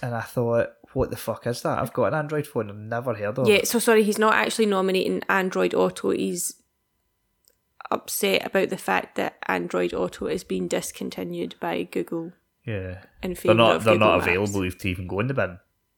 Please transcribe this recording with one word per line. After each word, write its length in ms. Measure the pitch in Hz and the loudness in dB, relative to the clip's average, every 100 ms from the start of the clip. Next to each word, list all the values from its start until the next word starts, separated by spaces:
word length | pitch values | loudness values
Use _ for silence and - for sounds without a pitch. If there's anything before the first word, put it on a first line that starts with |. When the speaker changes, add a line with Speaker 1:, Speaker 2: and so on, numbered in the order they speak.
Speaker 1:
and 100 | 127 | -6
I 80 | 117 | -6
thought, 480 | - 127 117 117 - - - | -6 -2 2 2 0 -6 -8
"What 180 | 131 120 | -4 -2
the 60 | - | -4
fuck 300 | - 107 120 | -6 -4 -4
is 160 | 120 | -4
that? 160 | 160 113 | -2 -2
I've 140 | 120 | -2
got 140 | - - | 0 0
an 20 | 156 | 0
Android 280 | 147 151 147 | -2 -4 -4
phone 200 | 120 104 | -4 -6
I've 80 | 104 | -8
never 380 | 110 117 131 | -8 -4 -4
heard 240 | 107 104 139 | -4 -4 2
of." 100 | 131 | 4
Speaker 2:
Yeah, 140 | 202 | 4
so 140 | - 233 | 4 2
sorry, 240 | 240 220 | 4 6
he's 160 | 214 214 | 6 4
not 160 | 214 | 4
actually 320 | 214 220 - 214 | 4 2 2 2
nominating 560 | 190 190 185 - 180 - | 2 2 0 0 -2 0
Android 440 | 190 185 185 180 | 0 0 0 0
Auto. 380 | 185 185 185 190 | 2 0 0 -2
He's 500 | - 190 175 - - _ _ _ _ _ _ _ _ _ _ _ _ - | -2 -2 -4 -6 -10 _ _ _ _ _ _ _ _ _ _ _ _ -8
upset 540 | 214 - - 196 190 | -8 -6 -2 0 0
about 260 | - 190 - | 0 0 0
the 60 | 185 | -2
fact 380 | - 185 - - | -2 -2 -2 -6
that 200 | 185 - - | -6 -6 -4
Android 480 | 185 175 180 175 | -4 -2 -2 -2
Auto 320 | 185 180 - 196 | -2 -4 -6 -6
is 160 | 185 | -6
being 240 | - 190 175 | -6 -6 -2
discontinued 840 | 180 - - 190 180 175 175 180 - | -4 -6 -10 -10 -8 -8 -8 -8 -8
by 220 | 170 175 | -6 -6
Google 480 | 180 185 175 165 170 - _ _ | -4 -6 -4 -6 -8 -14 _ _
Speaker 1:
Yeah. 400 | 120 101 92 92 - _ | -8 -6 -8 -12 -16 _
Speaker 2:
in 80 | 185 | -8
Speaker 1:
They're 20 | 175 | -2
Speaker 2:
favour 180 | - | 4
Speaker 1:
not, 220 | 110 113 80 | 6 6 6
Speaker 2:
of 80 | |
Speaker 1:
they're 100 | 110 | 4
Speaker 2:
Google 140 | 107 107 | 6 6
Speaker 1:
not 80 | 87 | 6
Speaker 2:
Maps. 80 | 87 | 4
Speaker 1:
available 440 | 90 104 101 92 | 2 0 -2 -4
to 180 | - 95 | -4 -6
even 180 | 90 92 | -4 -4
go 140 | 95 | -2
in 60 | 123 | -2
the 80 | |
bin. 240 | 131 92 90 _ _ _ | -2 -4 -6 _ _ _